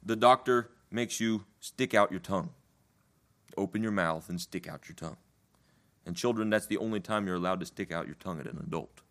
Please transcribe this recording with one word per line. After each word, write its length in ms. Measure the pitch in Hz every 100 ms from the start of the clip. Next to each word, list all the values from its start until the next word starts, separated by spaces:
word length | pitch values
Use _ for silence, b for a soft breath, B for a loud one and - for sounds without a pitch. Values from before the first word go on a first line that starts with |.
the 120 | 98
doctor 560 | 113 120 127 - 123 113 - _
makes 300 | 113 120 -
you 260 | 113 110 101 _
stick 360 | - - 131
out 160 | 107 101
your 100 | 92
tongue. 300 | - 95 85 - _ _ _ _ _ _ _ _ - -
Open 260 | 98 110
your 80 | 110
mouth 380 | 101 82 80 -
and 120 | 87
stick 280 | - 92 80
out 200 | 73 -
your 60 |
tongue. 220 | - 80 - _ _ _ _ _ _ _ _ -
And 80 |
children, 360 | 87 120 113 110
that's 160 | 107 -
the 120 | 104
only 220 | 113 107
time 260 | - 107 98
you're 100 | 90
allowed 240 | 90 90
to 60 | 87
stick 240 | - 95
out 160 | 85 73
your 80 | -
tongue 220 | 95 82
at 80 | -
an 160 | -
adult. 360 | - 82 55 - _